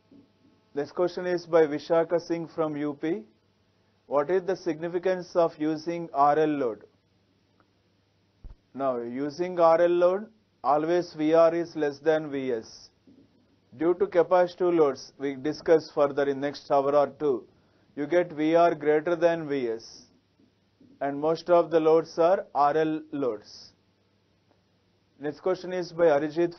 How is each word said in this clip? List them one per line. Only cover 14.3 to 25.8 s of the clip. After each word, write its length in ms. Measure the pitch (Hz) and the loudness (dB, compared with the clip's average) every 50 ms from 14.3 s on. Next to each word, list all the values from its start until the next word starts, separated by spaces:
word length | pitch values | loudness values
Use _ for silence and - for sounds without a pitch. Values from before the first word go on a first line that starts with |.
| 185 180 180 175 175 - 185 175 175 | 4 2 2 2 -2 -2 0 0 2
loads, 380 | 165 156 143 131 123 - - _ - | 4 2 2 0 -4 -10 -20 _ -8
we 160 | 139 143 139 | -8 -8 -6
discuss 560 | 131 127 151 151 - - - 165 160 156 - - | -6 -6 -8 -8 -4 0 2 2 2 2 0 -2
further 360 | 160 147 143 143 139 143 143 | 0 0 0 0 -2 -2 -2
in 100 | 139 135 | -2 -4
next 320 | 139 143 139 - - - | -4 -8 -8 -8 -6 -2
hour 240 | 151 139 139 139 143 | 0 0 0 2 2
or 140 | 147 143 139 139 - | 2 0 0 -2 -4
two, 260 | 151 147 127 110 - _ _ _ _ _ _ _ _ _ - | -2 -2 -2 -2 -6 _ _ _ _ _ _ _ _ _ -10
you 100 | 139 147 | -10 -6
get 240 | 143 165 175 180 165 | 0 0 0 0 0
V 240 | 156 143 156 156 165 | -4 -4 -2 2 4
R 220 | 165 170 170 165 | 4 4 4 2
greater 400 | 156 143 147 151 156 151 175 175 | 0 0 0 0 0 0 -2 -2
than 320 | 165 165 170 170 165 160 147 | 0 2 0 0 0 -4 -4
V 220 | 143 139 127 117 | -4 -4 -4 -4
S. 320 | 113 117 - - - - - _ _ _ _ _ _ _ _ _ _ _ _ _ _ _ _ - _ - | -6 -6 -10 -16 -20 -20 -20 _ _ _ _ _ _ _ _ _ _ _ _ _ _ _ _ -20 _ -8
And 180 | 139 143 143 143 | -8 -8 -6 -4
most 320 | 147 156 165 160 165 - | -2 -2 -2 -2 0 4
of 220 | 175 175 175 160 160 | 4 4 4 4 2
the 80 | 165 | 2
loads 360 | 156 160 156 165 160 165 - - | 4 4 4 4 2 0 -2 2
are 260 | 165 165 190 208 - - - | 2 2 2 2 -2 -4 -2
R 220 | 131 160 180 - | 0 2 2 2
L 240 | 156 160 156 156 156 156 - | 2 0 -2 -2 -6 -8 -10
loads. 600 | - 143 139 123 110 101 - - - - - - _ _ _ _ _ _ _ _ _ _ _ _ _ _ _ _ _ _ _ _ _ _ _ _ _ _ _ _ _ - | -8 -4 -4 -4 -4 -6 -10 -18 -20 -20 -20 -20 _ _ _ _ _ _ _ _ _ _ _ _ _ _ _ _ _ _ _ _ _ _ _ _ _ _ _ _ _ -12
Next 220 | 135 151 139 - | -12 -10 -10 -6
question 320 | - 190 185 180 180 180 180 | -4 -4 -4 -4 -6 -8 -8
is 180 | 185 | -8